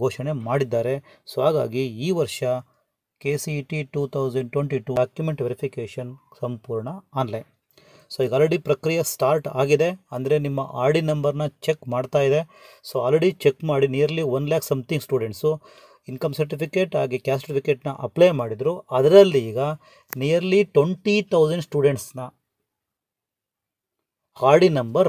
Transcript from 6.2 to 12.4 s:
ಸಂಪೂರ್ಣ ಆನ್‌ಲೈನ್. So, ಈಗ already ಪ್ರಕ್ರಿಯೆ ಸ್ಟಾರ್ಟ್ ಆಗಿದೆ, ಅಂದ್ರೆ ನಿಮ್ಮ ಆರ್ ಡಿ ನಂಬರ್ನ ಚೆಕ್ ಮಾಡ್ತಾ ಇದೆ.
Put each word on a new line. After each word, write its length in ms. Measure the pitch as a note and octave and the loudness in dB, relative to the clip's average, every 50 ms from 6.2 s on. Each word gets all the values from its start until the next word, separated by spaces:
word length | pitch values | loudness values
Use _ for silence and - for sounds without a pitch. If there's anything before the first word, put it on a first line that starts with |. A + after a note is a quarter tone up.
| _ _ _ _ | _ _ _ _
ಸಂಪೂರ್ಣ 480 | - B2 B2 A2+ - - A#2 A2 A2 B2+ F3 F#3+ - _ - | -6 -6 -6 -8 -8 -8 -6 -6 -6 -8 -10 -12 -16 _ -4
ಆನ್‌ಲೈನ್. 340 | C3+ B2+ A2+ G#2 F#2+ - - _ _ _ _ _ _ _ _ - - _ _ | -4 -4 -4 -6 -8 -10 -14 _ _ _ _ _ _ _ _ -20 -20 _ _
So, 80 | - - C3+ | -4 -2 -2
ಈಗ 80 | A#2+ | 0
already 280 | A#2+ C3+ D3+ D#3+ E3+ E3 | 2 2 2 2 0 -2
ಪ್ರಕ್ರಿಯೆ 400 | - - D3 - - D#3+ E3 E3+ | 0 -2 -2 -2 -2 -2 -2 0
ಸ್ಟಾರ್ಟ್ 460 | D3+ - - - C3+ C3 D3+ D#3 D3 - | -2 -4 -2 -2 0 2 2 0 -2 -2
ಆಗಿದೆ, 420 | - C3 C3+ C#3 D3 C#3+ D#3+ F3 F#3 F#3 _ _ | -2 -2 2 4 4 4 4 0 -2 -6 _ _
ಅಂದ್ರೆ 260 | - B2 C3 C3+ D3+ D3+ | -8 -6 -2 0 0 0
ನಿಮ್ಮ 220 | C#3+ C#3+ C#3 C3+ C3+ - - | 0 -2 -4 -4 -6 -6 -2
ಆರ್ 180 | B2 B2+ C#3 | 0 2 2
ಡಿ 80 | D3+ E3 | 2 2
ನಂಬರ್ನ 460 | D#3+ D#3 D3+ D3 C#3+ D3 C#3 D3 D3+ D3 - _ | 0 0 -2 0 0 -2 -2 -2 -4 -6 -6 _
ಚೆಕ್ 240 | - - D#3 - - B2 | -4 -4 -4 -2 -6 -4
ಮಾಡ್ತಾ 320 | A#2+ B2 B2+ - - D3 | -4 -4 -2 0 0 2
ಇದೆ. 200 | C#3 C3+ C#3 D3+ | 2 4 2 2